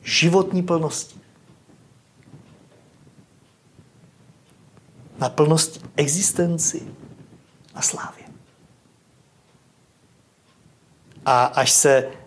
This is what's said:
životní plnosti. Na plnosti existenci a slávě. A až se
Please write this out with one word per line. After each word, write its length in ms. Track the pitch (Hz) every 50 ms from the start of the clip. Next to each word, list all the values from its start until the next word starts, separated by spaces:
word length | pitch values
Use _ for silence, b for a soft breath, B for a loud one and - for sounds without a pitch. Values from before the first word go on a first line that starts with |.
| -
životní 600 | - - - 160 170 170 196 180 185 185 185 180
plnosti. 520 | 180 170 165 160 147 - - - - - - - _ _ _ _ _ - _ _ _ - _ - _ _ _ _ _ _ _ - - - - - - - - - _ - - _ _ _ _ - - _ - - _ _ _ _ _ _ _ _ _ _ - - _ _ - - - _ _ - _ - _ _ _ _ _ _ _ _ - _ _ - - - - - -
Na 100 | 135 123
plnosti 500 | - - 151 151 160 156 - - - - - - -
existenci 920 | - 151 139 147 180 202 - - - 175 170 170 165 - - - - - - - - - - - - - - - - _ _ _ _ _ - -
a 60 | -
slávě. 440 | - - - - - - - - - - - - - _ _ _ _ _ _ _ _ _ _ _ _ _ _ _ _ _ _ _ _ _ _ _ _ _ _ _ _ _ _ _ _ _ _ _ _ _ _ _ _ _ _ _ _ _ _ _ _ _ _ _ _ - - - -
A 200 | 135 127 123 123
až 260 | 127 - 143 131 127
se 360 | - - - 147 135 131 127 - - - -